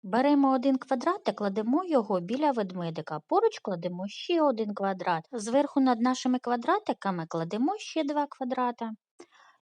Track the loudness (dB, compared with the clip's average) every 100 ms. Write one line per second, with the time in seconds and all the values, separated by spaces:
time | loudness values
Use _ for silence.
0 | -2 2 4 6 4 4 2 0 0 -2
1 | 0 -2 -2 -2 -2 -2 2 0 4 2
2 | 2 0 0 0 0 0 -2 -4 -6 -6
3 | -6 -8 _ 2 2 0 -6 -4 -4 -6
4 | -8 -10 -2 2 2 2 -4 -2 -2 -2
5 | -2 -2 -4 -8 0 2 2 2 2 4
6 | 2 0 0 0 0 -2 2 0 0 -2
7 | -2 -2 -2 -4 -2 0 0 -2 -4 -4
8 | -2 0 -2 -4 -6 -2 -2 -2 -8 -8
9 | _ _ -20 _ -20 _